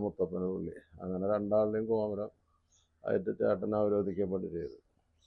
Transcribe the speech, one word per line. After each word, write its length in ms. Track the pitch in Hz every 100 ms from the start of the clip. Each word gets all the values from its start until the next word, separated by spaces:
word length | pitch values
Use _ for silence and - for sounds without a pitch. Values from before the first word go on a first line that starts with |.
മുത്തപ്പന് 420 | 101 - 90 92 92
തുള്ളി. 220 | 92 85 - - 78
അങ്ങനെ 220 | 92 92 98
രണ്ടാളുടെയും 520 | 104 104 107 107 110 110
കോമരം 400 | 113 107 101 107 - _ _ _ _ _ _
ആയിട്ട് 260 | - 107 92 -
ചേട്ടൻ 320 | 110 101 104 107
അവരോധിക്കപ്പെട്ട് 680 | 104 104 98 92 98 95 92 82
ചെയ്തു. 200 | 78 - _ _ _ _